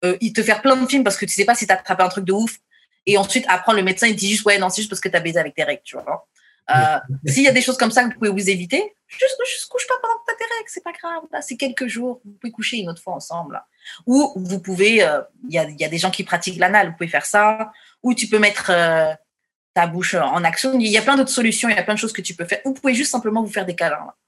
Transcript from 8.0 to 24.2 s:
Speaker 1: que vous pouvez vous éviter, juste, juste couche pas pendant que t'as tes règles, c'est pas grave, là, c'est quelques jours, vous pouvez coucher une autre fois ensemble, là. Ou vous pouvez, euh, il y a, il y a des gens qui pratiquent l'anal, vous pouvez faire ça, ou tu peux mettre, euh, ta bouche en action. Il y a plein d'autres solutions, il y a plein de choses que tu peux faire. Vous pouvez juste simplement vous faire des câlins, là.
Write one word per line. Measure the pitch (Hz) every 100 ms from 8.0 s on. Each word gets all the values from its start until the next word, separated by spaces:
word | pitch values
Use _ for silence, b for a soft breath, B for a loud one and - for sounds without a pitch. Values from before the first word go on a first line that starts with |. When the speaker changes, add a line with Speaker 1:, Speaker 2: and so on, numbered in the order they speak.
Speaker 1:
que | 247
vous | -
pouvez | 220
vous | 196 190
éviter, | 190 175 285 415 _ _
juste, | - 523 523 508
juste | 523 -
couche | 494 -
pas | 508
pendant | 466 453
que | -
t'as | 453
tes |
règles, | 453 466 440
c'est | -
pas | 349
grave, | 339 339 330 311
là, | 302
c'est | - 247
quelques | 269 233 254
jours, | 226 247 247
vous | 208
pouvez | 202 240
coucher | 233 208 240
une | 180
autre | 170
fois | - 175
ensemble, | - 170 165
là. | - - B B B -
Ou | 262 294 -
vous | 180 190
pouvez, | 185 185 208 226
euh, | 175 147 - _ 123
il | 165
y |
a, | 156
il | 147
y |
a | 151
des | 165
gens | 180
qui | 180
pratiquent | 190 175 180 180
l'anal, | 180 196 185
vous |
pouvez | 165 170
faire | 147 -
ça, | 208 208 220 220 B B B
ou | 247
tu | 240 208
peux | 214
mettre, | 208 208 -
euh, | 180 165 165 156 160 _ _ _ _ _
ta | - 175
bouche | 165 175
en | 185 143 156
action. | 170 - 262 262
Il | 220
y | 208
a |
plein | 220 277
d'autres | 262
solutions, | - 226 220 233
il | 208
y |
a |
plein | 175 214
de |
choses | 226
que | 214
tu | 180 175
peux | 170
faire. | 202
Vous | 269 269
pouvez | 277
juste | 240 294
simplement | 247 233 220
vous | 220
faire | 214 180
des | 170
câlins, | 165 151 147
là. | -